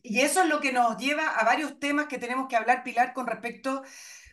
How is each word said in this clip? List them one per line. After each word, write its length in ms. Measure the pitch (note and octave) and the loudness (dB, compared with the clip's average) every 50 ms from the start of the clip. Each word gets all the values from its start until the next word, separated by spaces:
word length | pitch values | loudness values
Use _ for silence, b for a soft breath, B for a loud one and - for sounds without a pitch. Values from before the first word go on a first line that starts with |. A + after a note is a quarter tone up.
y 180 | - B3 G3+ B3 | -8 -4 0 2
eso 220 | C4+ D4 D4+ F#4 | 2 4 4 4
es 60 | F#4 D#4 | 4 4
lo 100 | D4+ D4 | 2 2
que 140 | - C4+ | 0 0
nos 240 | B3 B3 A#3+ A#3 A3 | 2 4 2 2 2
lleva 320 | G3 B3 C#4 D4 D4+ D#4+ D4+ - A#3 | -2 -2 -2 0 0 -2 -2 0 2
a 60 | A3 | 4
varios 340 | A3+ B3 C#4+ D#4 C#4 - - | 4 4 2 0 -4 -6 -4
temas 280 | C#4 C#4+ C#4+ D4 D4 | -4 -2 0 0 -2
que 120 | D4 C4+ B3+ | -2 -6 -8
tenemos 300 | A#3+ A#3+ B3+ C4+ C4+ C4+ | -6 -4 -4 -4 -2 0
que 80 | B3+ | 0
hablar, 260 | A3+ G#3+ A#3 B3+ B3 | 0 2 2 0 0
Pilar, 300 | - B3+ G3+ A#3 B3+ B3+ | 0 -4 0 0 0 0
con 160 | - C4+ B3 A3+ | -2 -6 -6 -6
respecto 560 | A3 - - A#3 A#3 - - C4+ C4+ C4+ C4+ B B B B B B B B B | -6 -6 -8 -10 -10 -6 -6 -4 -4 -4 -6 B B B B B B B B B